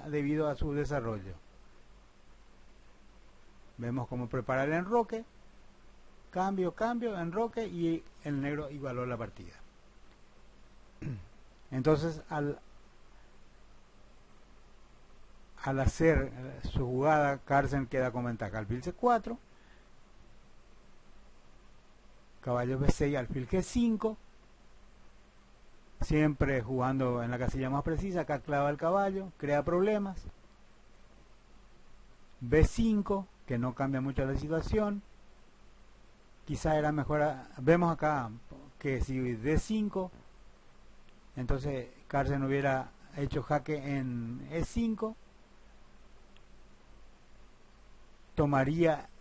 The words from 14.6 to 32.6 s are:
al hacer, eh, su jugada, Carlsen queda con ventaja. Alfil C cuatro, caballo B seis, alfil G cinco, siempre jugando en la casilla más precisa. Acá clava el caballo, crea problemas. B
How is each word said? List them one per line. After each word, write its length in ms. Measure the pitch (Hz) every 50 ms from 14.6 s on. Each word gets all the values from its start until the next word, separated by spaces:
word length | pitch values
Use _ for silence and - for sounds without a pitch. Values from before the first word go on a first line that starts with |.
| - - - - - - - - - - - - - - - - - - - - -
al 160 | 139 135 135
hacer, 520 | 131 - - - 160 165 151 135 135 127 117
eh, 240 | 123 127 131 135 131 -
su 240 | - - - 131
jugada, 500 | 123 127 127 139 156 156 151 143 143 139
Carlsen 480 | 131 - - 139 139 135 131 139 139 131
queda 260 | 113 - 131 127 127
con 140 | 120 123 123
ventaja. 320 | 120 117 107 110 98 101
Alfil 240 | 110 110 98 117 123
C 100 | - 180
cuatro, 460 | - - 240 240 240 220 - 226 240 - - - - - - - - - - - - - - - - - - - - - - - - - - - - - - - - - - - - - - - - - - - - - - - - - - - - - - - - - - - - -
caballo 380 | - 131 123 123 123 123 135 135
B 100 | 139 -
seis, 260 | - - 151 143 147
alfil 320 | 135 120 - - 135 123
G 140 | - 190 185
cinco, 560 | - - - 247 240 233 220 202 - 220 220 - - - - - - - - - - - - - - - - - - - - - - - - - - - - - - - - - - - - -
siempre 600 | - - 151 151 156 151 139 - 147 139 135 127
jugando 600 | 113 131 131 127 123 131 135 135 131 123 123 120 117
en 60 | 117
la 80 | 123
casilla 320 | 123 127 120 - 135 131 131
más 140 | 135 143 147
precisa. 380 | 165 160 151 185 196 175 170
Acá 180 | 156 - 147 131
clava 300 | - 151 143 139 143 143
el 80 | 147
caballo, 560 | 139 165 165 185 196 196 196 190 190 190 180 -
crea 300 | - 147 143 143 147 135
problemas. 580 | 170 170 180 190 214 214 208 202 196 185 - - - - - - - - - - - - - - - - - - - - - - - - - - - - - - - - - - - - - - - - - - - - -
B 240 | 123 120 139 160